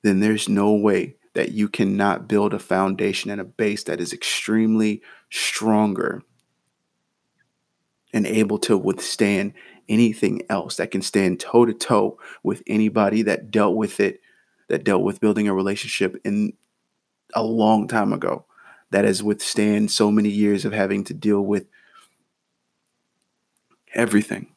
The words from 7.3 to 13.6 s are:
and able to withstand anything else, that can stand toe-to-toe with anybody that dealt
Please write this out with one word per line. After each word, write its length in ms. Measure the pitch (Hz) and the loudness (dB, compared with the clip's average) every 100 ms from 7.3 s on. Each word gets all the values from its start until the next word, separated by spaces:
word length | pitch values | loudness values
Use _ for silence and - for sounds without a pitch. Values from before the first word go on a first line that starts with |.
| _ _ _ _ _ _ _ _ | _ _ _ _ _ _ _ _
and 140 | 113 101 | -2 0
able 320 | 110 104 104 | 2 2 0
to 180 | - 104 | 2 2
withstand 760 | 92 95 - - 104 98 101 - - - - | 2 -4 -6 0 2 2 -2 -8 -20 -20 -2
anything 540 | 107 117 107 101 87 - | 2 2 2 -2 -2 -4
else, 260 | 98 - - | -6 -6 -6
that 140 | 92 | -4
can 100 | - | -4
stand 400 | - 101 95 90 | -2 2 2 0
toe-to-toe 800 | - 117 120 110 - 107 101 - - - | 2 4 4 2 0 2 2 -4 -20 -8
with 200 | - 104 - | -6 -6 -2
anybody 560 | 107 107 110 101 107 | 0 2 2 2 2
that 280 | 110 87 - | 0 -2 -2
dealt 240 | 110 | 0